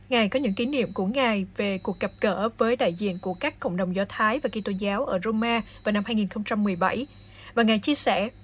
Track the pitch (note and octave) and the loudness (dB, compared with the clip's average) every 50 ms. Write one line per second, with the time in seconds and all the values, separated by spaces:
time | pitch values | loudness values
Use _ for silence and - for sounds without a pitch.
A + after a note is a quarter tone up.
0 | - - B3+ A#3 A3 F#3+ - C4+ D4 G#3 G3 - A#3+ C4 D4 C4 G3+ E3+ - - | -4 0 2 2 4 4 2 0 0 0 0 0 0 0 0 0 -2 -2 -2 -2
1 | F#3 F#3+ B3+ C#4 C4 A3+ G#3+ G3+ F#3 - - - G#3 G3+ F#3+ F#3 - A3+ F#3 - | -2 0 0 2 2 2 2 0 -2 -4 -4 -4 -2 -2 -2 -4 -4 -6 -4 -4
2 | G#3+ F#3+ - - - G3+ F3 F#3 G#3 A3+ - - - - B3 - B3 F3+ E3+ F3 | -4 -6 -4 0 0 0 2 2 -2 -2 0 0 2 2 2 2 2 0 0 0
3 | G#3 G3+ F3 F#3+ - F#3+ F#3 - - - - - - B3 F3 F3+ F#3+ F3+ F3+ G3 | -2 -4 -4 -4 -6 -6 -6 -4 -4 -6 -4 -4 -4 -4 -2 -2 -2 -2 -2 -2
4 | G3+ - - - A3 G#3+ A#3 D4+ - A3 - A3 G3+ G#3+ G3 F#3 G#3 G3+ G3+ G#3+ | -2 -4 -2 0 0 2 0 0 -2 -4 -4 -4 -4 -4 -4 -2 -2 -2 -2 -2
5 | C#4+ - G3 F3+ F#3 A3 G#3+ A3 A3+ A#3 A#3 A3+ G#3+ - - - - G#3 G#3 G#3 | -2 -2 -2 -2 -2 0 -2 0 0 2 0 0 -2 -4 -10 -6 -2 0 0 0
6 | G3+ - A#3 G#3+ G3+ F#3 - A3 G#3 - A3+ G#3 G#3 G3+ F3+ E3+ F#3 F3+ - A3 | 0 0 0 0 0 -2 -2 -4 -4 -2 0 0 2 0 0 0 0 0 0 -2
7 | C#4 - - - - - - - - - - A#3 A#3 A3 A3 G#3 - D4+ C#4+ - | -6 -8 -12 -20 -20 -20 -20 -20 -12 -2 2 4 4 6 4 4 4 2 4 4
8 | - B3 G3 E3+ G3+ B3 - - | 4 4 2 0 0 -4 -6 -10